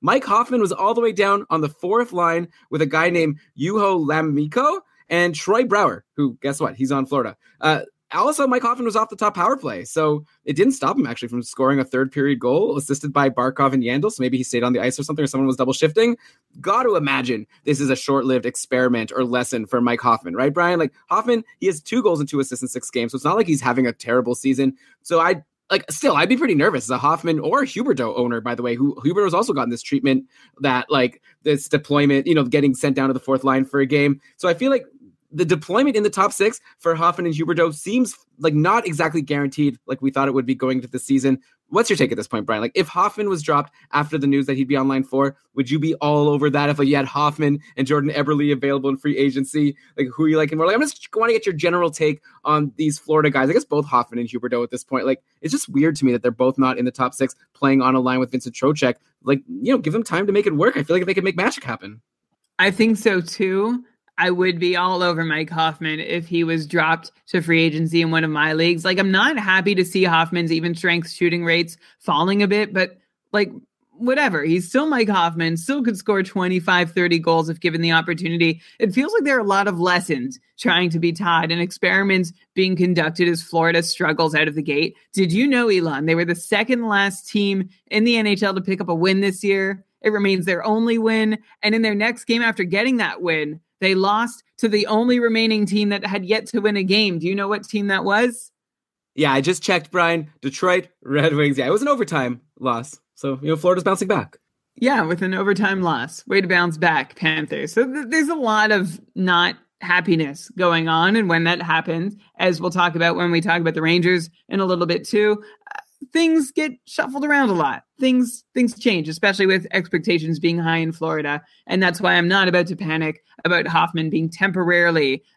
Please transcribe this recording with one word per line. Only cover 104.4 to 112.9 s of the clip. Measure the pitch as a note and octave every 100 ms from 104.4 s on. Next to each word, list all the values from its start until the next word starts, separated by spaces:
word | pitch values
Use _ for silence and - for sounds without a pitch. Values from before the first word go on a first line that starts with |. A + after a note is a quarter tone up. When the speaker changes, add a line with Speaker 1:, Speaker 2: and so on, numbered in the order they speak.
| _ _ _
Speaker 2:
Yeah, | - A#3+ C#4
with | D#3+ F3
an | F#3+
overtime | F#3+ G3+ G3 G3 F#3+
loss. | F3 C#3 C3 - -
Way | G3
to | F#3
bounce | F3+ F3 D#3
back, | F3 D#3+ D#3+
Panthers. | - D#3+ D#3 D3+ - D3
So | -
th-, | C4 C#4 A#3+
there's | D#4+ D4
a |
lot | E4 A#3+ G#3+ G#3+
of | G#3 F3+ D#3+ -
not | - F#3 F3 F3+ - _ _
happiness | F3 F3+ F3+ E3 D3+ C#3+ -
going | - F3+ E3 E3
on. | D#3+ F3
And | A3 G3
when | E3
that | E3 F3
happens, | E3+ D#3+ E3 E3 F#3+ G#3 _ _
as | F#3 E3+
we'll | F3+
talk | F3+ F3